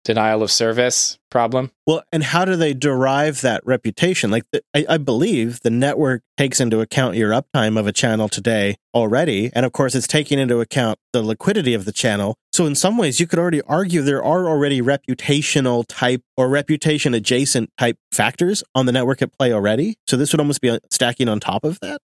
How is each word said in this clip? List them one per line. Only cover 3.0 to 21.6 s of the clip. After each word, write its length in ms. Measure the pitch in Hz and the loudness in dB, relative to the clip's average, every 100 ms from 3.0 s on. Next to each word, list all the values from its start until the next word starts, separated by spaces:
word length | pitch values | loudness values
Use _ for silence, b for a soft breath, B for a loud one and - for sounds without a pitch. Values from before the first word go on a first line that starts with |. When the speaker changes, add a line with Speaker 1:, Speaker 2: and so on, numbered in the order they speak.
| 131 135 151 139 | 2 2 0 0
Speaker 2:
that 260 | 131 107 - | -2 -2 0
reputation? 640 | 127 113 - 175 185 110 | -2 -2 -2 0 0 0
Like, 140 | 110 - | -2 -2
the, 100 | - - | -6 -2
I, 140 | 147 151 | -2 0
I 60 | 165 | 0
believe 640 | 139 117 180 165 113 123 | 0 0 2 2 0 -2
the 80 | 117 | -2
network 520 | 117 139 139 143 123 _ - | 0 0 0 0 -2 _ -2
takes 240 | 139 - | -2 0
into 200 | 123 110 | 0 0
account 360 | 110 - 127 95 | 0 0 0 0
your 160 | 107 | 0
uptime 440 | 110 - 143 110 110 | 0 0 0 0 0
of 120 | 104 | -2
a 40 | |
channel 360 | - 123 110 107 | -2 0 0 -2
today 480 | - 101 110 101 101 _ | -2 -2 0 -2 -4 _
already. 560 | 117 110 120 165 101 113 | -2 0 0 0 0 -2
And 140 | 117 123 | -2 -2
of 60 | |
course, 240 | - 135 131 | 0 -2 -2
it's 100 | - | -2
taking 320 | 156 143 139 | -2 0 0
into 220 | 131 120 | 0 0
account 400 | 113 - 117 107 _ | -2 0 -2 -2 _
the 120 | 123 | -2
liquidity 500 | 110 110 - 208 135 | -2 -2 0 0 0
of 100 | 113 | -2
the 60 | 95 | -4
channel. 460 | - 120 101 101 110 _ | -4 -2 0 -2 -4 _
So 140 | - 160 | -2 0
in 100 | 139 | 2
some 200 | 185 233 | 0 2
ways, 220 | 185 120 | 0 0
you 80 | 170 | 0
could 140 | 170 | 0
already 220 | 175 156 | 0 -2
argue 380 | - 156 190 170 | -2 -2 0 0
there 220 | 139 139 | 0 0
are 260 | 120 170 175 | 0 0 0
already 320 | 156 143 139 | 0 0 0
reputational 1040 | 120 139 - 127 - 143 147 151 127 120 117 | 0 -2 -4 -6 0 0 0 0 2 0 -2
type 340 | - 127 127 - - | -2 0 0 -4 -2
or 120 | 127 | 0
reputation 680 | 139 143 151 160 151 139 | 0 0 -2 0 0 0
adjacent 560 | 120 104 127 139 127 113 - | 0 0 0 0 0 -2 -2
type 200 | 120 - - | -2 -2 -6
factors 500 | - 107 - 175 202 - 131 | 0 0 0 -2 -2 -2 0
on 100 | 127 | 2
the 60 | |
network 300 | 127 123 135 | 2 0 0
at 140 | 127 - | -2 0
play 160 | 131 | 0
already. 440 | 110 101 110 190 220 - | 2 0 0 -2 -4 -2
So 100 | 127 | 0
this 160 | 147 | 2
would 60 | 156 | 0
almost 220 | 147 139 | 0 0
be, 100 | 123 | 0
uh, 80 | 117 - | -2 -6
stacking 400 | - 120 120 120 | -4 -2 0 -2
on 120 | 107 | -2
top 240 | - - | -2 -4